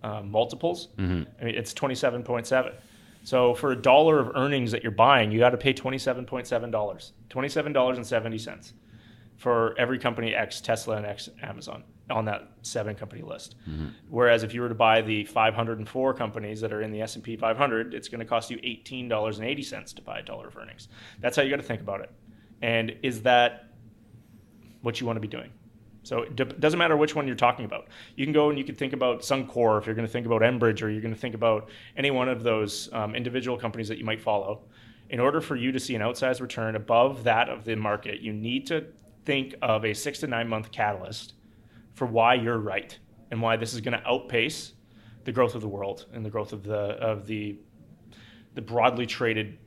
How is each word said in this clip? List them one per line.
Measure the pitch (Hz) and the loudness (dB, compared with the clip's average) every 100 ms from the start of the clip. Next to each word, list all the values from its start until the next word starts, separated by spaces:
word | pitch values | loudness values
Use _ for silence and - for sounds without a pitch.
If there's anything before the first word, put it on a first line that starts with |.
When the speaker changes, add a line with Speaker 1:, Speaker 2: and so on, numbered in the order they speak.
Speaker 1:
uh, | 113 107 | -6 -8
multiples, | 101 107 117 - 170 170 - - | -2 0 0 0 -2 -2 -8 -4
Speaker 2:
Mm-hmm. | 95 90 - - | -2 0 -4 -8
Speaker 1:
I | |
mean, | 117 | -6
it's | - 107 | -4 -6
twenty-seven | - 139 127 139 120 | -4 -4 0 0 0
point | 117 123 113 | -2 -4 2
seven. | 131 123 - - - - - | 2 2 -6 -20 -20 -20 -20
So | - 127 123 | 0 4 6
for | 120 143 | 4 0
a | 127 | 2
dollar | 127 135 160 151 | 8 8 10 6
of | 123 | 4
earnings | 139 135 143 117 | 0 0 0 0
that | 113 | -2
you're | 117 | -2
buying, | 104 120 139 107 | 6 8 8 6
you | 110 | 6
gotta | 120 123 | 6 6
pay | 139 | 0
twenty-seven | 127 131 131 131 123 | 0 -2 -2 -2 -4
point | 120 131 123 | -4 -8 -2
seven | 120 117 | -2 0
dollars, | 110 104 92 - - - | -2 -2 -6 -14 -20 -10
twenty-seven | 127 139 160 147 | -4 -2 -2 0
dollars | 143 127 127 | 2 2 2
and | 113 | 0
seventy | 120 113 110 | 0 0 -6
cents | 113 101 - - _ - - - - - | -8 -14 -18 -20 _ -20 -20 -20 -20 -6
for | 135 117 113 - | 2 4 4 2
every | 123 127 | 0 2
company | 123 117 113 | 0 0 -2
ex | 104 107 - | -2 -2 -6
Tesla | - 110 - 110 | -2 -2 -2 -4
and | 104 | -4
ex | 101 - - | -8 -12 -14
Amazon | - - - - - - - | -14 -12 -14 -16 -16 -20 -4
on | 113 | -2
that | 110 104 - _ | -2 -4 -8 _
seven | - - 104 | -6 -4 -4
company | 104 101 - | -6 -12 -14
list. | - - - - - | -12 -12 -14 -16 -10
Speaker 2:
Mm-hmm. | 78 78 - - | -8 -8 -10 -6
Speaker 1:
Whereas | 131 120 117 | 4 6 6
if | 110 | 2
you | 120 | -4
were | 120 | -4
to | |
buy | 110 113 113 | 4 6 6
the | 110 107 104 | 4 -2 -2
five | - 110 | 2 2
hundred | 110 117 113 | 2 -2 -2
and | 107 | -6
four | 131 131 | -2 0
companies | 127 113 110 104 107 | 0 -4 -6 -8 -6
that | 110 | -6
are | 107 | -4
in | 110 | -6
the | 107 | -6
S | 110 | -8
and | - | -8
P | 113 110 | -10 -2
five | 113 113 | 0 2
hundred, | 143 113 117 | 2 0 -2
it's | 120 - | -8 -10
gonna | 120 | -10
cost | 113 117 - | -2 -2 -2
you | 120 | -10
eighteen | 127 117 - 127 123 | -8 -10 -12 -10 -2
dollars | 110 110 104 | -2 0 -4
and | 113 | -4
eighty | 147 | -6
cents | 135 101 98 | -6 -12 -14
to | - | -18
buy | 110 107 | -12 -12
a | |
dollar | - 110 113 | -10 -14 -14
of | - | -18
earnings. | 110 - - - - - | -18 -20 -20 -20 -20 -6
That's | 120 123 | -4 0
how | |
you | 135 | 0
gotta | 139 | 0
think | - 110 | -4 -8
about | 101 98 | -6 -8
it. | - - - - - - | -8 -18 -20 -20 -20 -6
And | 117 117 113 - | 0 0 0 -4
is | 135 120 | -4 0
that | 117 123 120 - - - - - - - - - - - - - | 4 6 6 2 -20 -20 -20 -20 -20 -20 -20 -20 -20 -20 -20 -8
what | 120 113 | -6 -4
you | 120 | -4
wanna | 110 | -4
be | 107 | -6
doing? | - - - - - - - | -10 -12 -20 -20 -20 -20 -20
So | - 123 | -6 -4
it | 113 | -4
d-, | 117 | -2
doesn't | 131 - 151 175 | -2 2 2 4
matter | 170 151 | 4 4
which | 151 | 2
one | 151 139 | 0 -4
you're | 120 | 2
talking | 123 120 110 | 2 2 -4
about. | - - - - - | -10 -12 -20 -20 -6
You | |
can | 139 | 2
go | 151 147 | 4 4
and | 147 | 2
you | |
can | 135 | -4
think | - 139 | -6 -4
about | 135 127 120 | 0 0 0
Suncor | - 135 131 - 117 107 | 0 -2 0 2 4 4
if | 104 | 2
you're | |
gonna | 110 113 | -4 -2
think | 123 117 | -4 0
about | 113 | 4
Enbridge, | 113 123 117 107 | 4 6 2 2
or | 110 | -2
you're | 107 | -4
gonna | 113 | -4
think | 110 127 | -6 -8
about | 110 117 110 107 - - - | 0 2 2 -2 -20 -16 -2
any | 139 | 0
one | 131 127 | 2 0
of | 123 | 0
those, | 117 110 104 - - | 2 2 0 -4 -8
um, | 120 107 | -4 -4
individual | 117 123 123 127 120 | -4 -4 -4 -4 -4
companies | 117 110 107 | -4 -6 -8
that | 110 | -6
you | |
might | 110 110 | -4 -4
follow. | 117 104 90 107 - - - - - | 0 0 0 -8 -10 -20 -20 -20 -10
In | 123 | 0
order | 127 151 | 2 2
for | 160 135 | -2 -2
you | 123 | -2
to | 131 | -2
see | 131 | -4
an | 120 | -2
outsized | 107 123 131 123 | -2 0 0 -2
return | 123 - 110 | -4 -6 -4
above | 110 110 117 131 131 | -4 2 4 6 4
that | 117 110 120 | 2 4 4
of | 123 | -2
the | 107 110 | -4 -2
market, | 107 104 104 104 | 0 -2 -4 -8
you | 113 | -8
need | 107 110 127 135 | -6 -4 -4 -2
to | 160 160 - - - - | -4 -4 -18 -20 -14 -2
think | 139 135 - | -2 -2 -4
of | 127 110 | 0 2
a | 110 | 0
six | 104 147 139 | -2 -6 -6
to | 147 | -4
nine | 120 117 | -4 -2
month | 110 107 | -4 -6
catalyst | - 107 98 92 107 - - - _ - - - | -2 -2 -2 -8 -12 -14 -20 -20 _ -20 -20 -20
for | - 127 | -6 -2
why | 113 113 | 4 6
you're | 127 113 117 | 4 2 -2
right | 104 95 - - - - - | -2 -6 -8 -20 -20 -20 -10
and | 113 | -4
why | 113 113 | 0 0
this | 110 | -2
is | 120 | -6
gonna | 110 120 - | -4 -4 -2
outpace | 123 - 120 120 156 - - _ - - - | -2 0 0 0 -4 -14 -20 _ -20 -20 -14
the | - | -6
growth | 117 120 | 2 2
of | 117 | 0
the | 107 | -8
world | 98 98 101 - | -6 -6 -6 -12
and | 117 | -10
the | 110 | -6
growth | 110 104 | -6 -6
of | 107 | -8
the, | 101 107 | -6 -4
of | 101 104 113 107 101 | -2 -2 -2 -2 -4
the, | 110 104 104 - _ - - - - - - - | -6 -6 -10 -16 _ -20 -20 -20 -20 -20 -20 -16
the | - | -14
broadly | 107 117 120 117 | -4 4 4 2
traded | 117 - 120 110 104 - | -4 -2 0 0 -2 -10